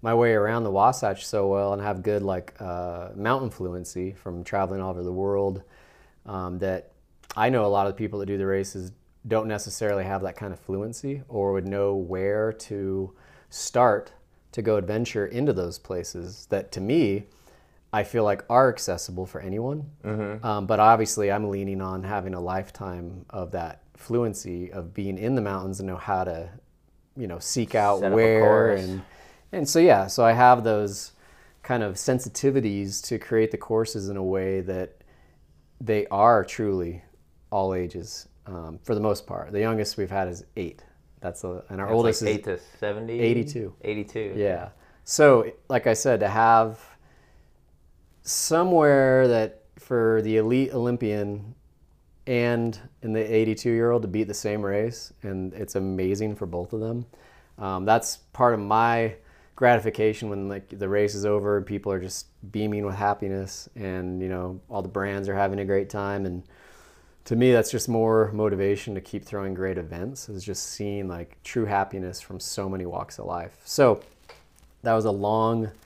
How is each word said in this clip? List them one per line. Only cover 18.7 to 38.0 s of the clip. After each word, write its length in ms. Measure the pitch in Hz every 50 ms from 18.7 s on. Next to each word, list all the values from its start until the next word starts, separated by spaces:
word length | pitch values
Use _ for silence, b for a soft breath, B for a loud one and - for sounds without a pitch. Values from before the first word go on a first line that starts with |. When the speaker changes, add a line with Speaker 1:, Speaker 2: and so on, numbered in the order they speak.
Speaker 1:
accessible 560 | 110 - - - 90 85 - - 90 90 92
for 140 | 92 - -
anyone. 500 | - 95 95 107 117 131 147 156 147 147 - _ -
Speaker 2:
Mm-hmm. 420 | 104 107 107 107 101 104 110 117
Speaker 1:
Um, 200 | 117 107 104 98
but 140 | 95 113 104
obviously 500 | 107 113 117 113 110 101 - - 104 101
I'm 200 | 101 104 107 101
leaning 320 | 98 98 98 98 98 95
on 200 | 95 92 95 92 92
having 280 | 95 104 101 90 95
a 80 | 92 90
lifetime 840 | 87 90 92 95 95 - - - 98 95 90 87 87 85 92 92 - _
of 200 | - - 90 82
that 300 | 87 92 - 80 - - _ _ _
fluency 720 | - - - 117 120 120 113 98 - - - 90 87 90 87
of 200 | 92 98 85 85 92
being 240 | - 98 98 98 92
in 160 | 107 117 135
the 60 | 127
mountains 380 | 107 101 98 95 92 95 95 95
and 60 | 95 95
know 80 | 90
how 280 | 87 - - 101 92 92
to, 240 | 90 85 80 85 87 90 - _ _ _ _ _ _ _ _ _ _ _
you 100 | 139 123
know, 120 | 95 87 87
seek 360 | - - - 127 117 - -
out 260 | 113 104 101 101 95
Speaker 2:
Set 60 | 98
up 60 | 98
a 20 | 101
Speaker 1:
where 540 | 110 113 113 113 110 110 107 107 110 113 113 104
Speaker 2:
course. 80 | 95 95
Speaker 1:
and, 180 | 92 95 95 95 B B B B B B B B B
and 160 | - 190 151 139
so, 100 | - 165
yeah, 280 | 165 180 123 98 95
so 180 | 98 - - 120
I 80 | 113
have 320 | 113 120 123 127 127 120 110
those 480 | 113 107 104 104 101 95 - - - b b b b b b b b b b
kind 200 | - - 127 120
of 120 | 107 101 95
sensitivities 1080 | - - - 127 127 131 113 - - - 139 135 135 127 107 101 101 101 98 101 - - -
to 100 | 120 110
create 320 | - - 117 110 110 110
the 60 | - -
courses 500 | - - 110 110 113 110 - 110 98 98
in 80 | 101
a 80 | 98 95
way 360 | 92 92 95 95 95 95 95
that 340 | 90 92 92 92 92 - - - b b b b b b b b b b _ _ _ _ _ -
they 260 | 120 110 110 104 101 -
are 360 | 98 98 104 120 117 107 90
truly 580 | - - - 110 104 98 92 87 85 87 87 - _ _ _ _ _ _ _ _ _
all 220 | - 101 95 95 92
ages, 540 | 92 90 87 - 92